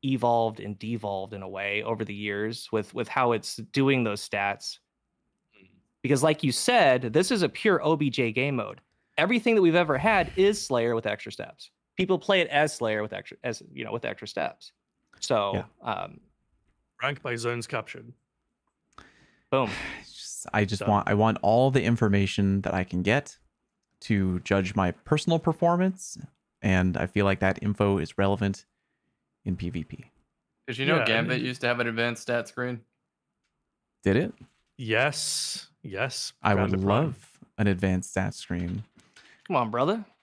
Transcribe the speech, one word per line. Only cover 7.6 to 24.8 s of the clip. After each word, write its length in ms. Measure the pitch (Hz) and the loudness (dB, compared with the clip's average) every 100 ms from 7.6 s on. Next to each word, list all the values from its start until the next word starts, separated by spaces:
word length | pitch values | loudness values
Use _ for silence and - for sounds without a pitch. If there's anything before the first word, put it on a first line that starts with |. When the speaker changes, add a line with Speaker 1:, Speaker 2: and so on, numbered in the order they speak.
| 220 180 | 2 2
Speaker 1:
O 140 | 147 160 | 2 2
B 140 | 147 | 0
J 220 | 120 117 | 0 0
game 240 | 113 139 131 | 0 -2 -2
mode. 240 | 101 104 _ _ _ - | -6 -12 _ _ _ -2
Everything 360 | 175 240 240 | 2 2 4
that 80 | 220 | 6
we've 120 | 175 | 6
ever 220 | 165 160 135 | 6 2 2
had 340 | 190 208 165 - | 2 2 0 2
is 240 | 196 202 | 2 2
Slayer 300 | - 123 117 | -2 0 2
with 120 | 117 110 | 0 -2
extra 240 | 104 - | -6 -10
steps. 400 | - - - - _ _ - | -12 -14 -14 -20 _ _ -4
People 220 | 185 185 | 0 0
play 220 | - 196 | 2 2
it 80 | 170 | 2
as 260 | 143 151 | 2 0
Slayer 280 | - 113 107 | 0 -2 -2
with 100 | 107 | -4
extra, 240 | 101 - - | -8 -12 -10
as, 180 | 127 110 - | -8 -8 -12
you 120 | - | -10
know, 80 | 113 | -8
with 120 | 113 | -6
extra 220 | 117 98 110 | -6 -8 -8
steps. 460 | - 71 - - _ _ _ _ _ | -4 -6 -6 -20 _ _ _ _ _
So, 340 | - 120 101 | -2 0 0
Speaker 2:
Yeah. 100 | 135 - _ | -2 -6 _
Speaker 1:
um, 380 | 120 107 - - _ _ _ _ _ _ _ _ | -8 -6 -8 -14 _ _ _ _ _ _ _ _
Speaker 3:
Rank 220 | 131 143 | -6 -6
by 140 | 131 117 | -6 -4
zones 320 | 117 120 113 | -4 -4 -6
captured. 440 | 117 - - 117 127 _ _ _ _ _ _ _ - - _ _ _ _ | -8 -8 -16 -18 -20 _ _ _ _ _ _ _ -20 -20 _ _ _ _
Speaker 1:
Boom. 200 | 131 117 95 | -2 -2 -4
Speaker 2:
<sighs> 160 | - - | -10 -14
It's 120 | - | -18
just, 320 | - - - - | -18 -16 -14 -4
I 120 | - | 0
just 160 | 101 101 | 0 0
Speaker 3:
Done. 100 | 101 | 2
Speaker 2:
want, 180 | 101 - | 2 4
I 60 | |
want 240 | 104 110 110 | 4 4 2
all 280 | - 113 135 | 2 4 4
the 140 | 131 | 4
information 800 | 101 117 110 101 98 - 98 98 | 2 2 4 4 2 2 0 2
that 120 | 95 | 0
I 80 | 92 | -2
can 200 | 92 90 | -2 -2
get 360 | 90 127 - - _ _ _ _ _ _ | 2 0 -2 -20 _ _ _ _ _ _
to 400 | - 104 95 90 | 0 2 2 0
judge 340 | - 98 95 | 0 0 2
my 160 | 101 | 0